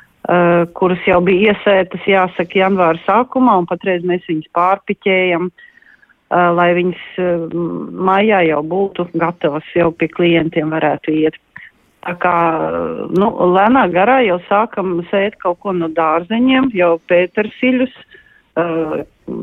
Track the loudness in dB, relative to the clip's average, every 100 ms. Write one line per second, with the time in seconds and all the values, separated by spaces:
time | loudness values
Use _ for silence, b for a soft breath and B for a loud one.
0 | B _ -2 2 4 2 0 0 0 0
1 | 0 2 2 2 2 2 2 2 0 -4
2 | 0 2 0 -2 -4 0 2 2 2 0
3 | 0 0 0 2 4 4 0 -4 -4 -2
4 | -2 -4 -4 -6 -4 0 0 0 -4 -4
5 | 0 0 0 -2 -4 -8 -20 _ _ _
6 | _ _ -2 2 2 4 2 2 0 -4
7 | -10 -4 -2 -2 -4 -6 -6 -8 -10 -4
8 | 0 0 2 2 2 0 -2 -4 -4 -4
9 | -6 -4 -4 -2 -4 -4 -4 -2 0 -2
10 | -6 -2 0 2 0 -2 -2 -2 -2 -2
11 | -2 0 -2 -4 _ -20 B _ _ _
12 | -10 -4 0 2 0 0 -2 -4 -4 -6
13 | -4 0 0 2 2 4 4 4 2 2
14 | 2 2 2 -2 0 0 0 -4 -4 -4
15 | -2 -2 -2 -4 -6 -4 -4 -4 -2 0
16 | 0 0 -2 0 2 2 0 2 2 0
17 | 2 2 2 -2 -6 -2 0 0 -2 -6
18 | -20 b b b b -4 -2 -2 -4 -6
19 | -10 _ -12 -8